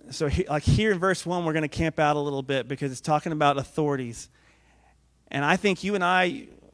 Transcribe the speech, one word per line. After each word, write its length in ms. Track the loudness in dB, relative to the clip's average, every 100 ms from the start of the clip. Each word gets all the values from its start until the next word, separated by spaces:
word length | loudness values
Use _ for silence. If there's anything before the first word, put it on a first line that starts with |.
| -14
so 180 | -4 -2
he, 180 | 0 0
like, 160 | 0
here 300 | 4 4 4
in 60 | 2
verse 280 | 2 0 -2
one, 180 | -2
we're 100 | 0
gonna 120 | 0 -2
camp 320 | 0 -2 2
out 180 | 2 2
a 40 |
little 220 | -2 -4
bit 260 | -2 -2 -4
because 240 | -6 -6
it's 80 | -6
talking 320 | 0 0 0
about 240 | 0 2 2
authorities. 720 | -2 -2 -2 -2 -6 -12 -18 _ _ _ _ _ _ _ _ _ -8
And 140 | -2
I 120 | 2 2
think 260 | 2 0
you 120 | -2
and 100 | 0
I, 420 | 2 2 2 -2 -12 -20 -20